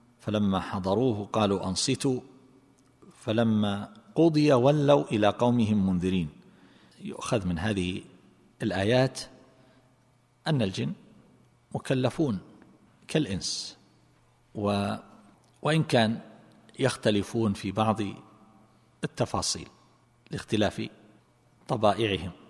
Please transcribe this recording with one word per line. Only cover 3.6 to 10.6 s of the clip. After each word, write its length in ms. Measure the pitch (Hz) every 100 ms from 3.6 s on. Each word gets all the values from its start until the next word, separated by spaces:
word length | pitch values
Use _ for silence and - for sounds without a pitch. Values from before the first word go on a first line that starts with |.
| 104 101 101 - - -
قضي 380 | 165 151 147
ولوا 500 | 131 127 151 143 143
إلى 240 | 147 113 104
قومهم 640 | 101 120 120 107 107 95
منذرين". 400 | 90 92 92 78 - - - - - - -
يؤخذ 460 | - - - 123 92
من 120 | 85
هذه 420 | 101 98 90 98 - - - _ _ _
الآيات 580 | 113 90 101 127 131 - - - - _ _ _ _ _ _ _ _ _ -
أن 140 | 151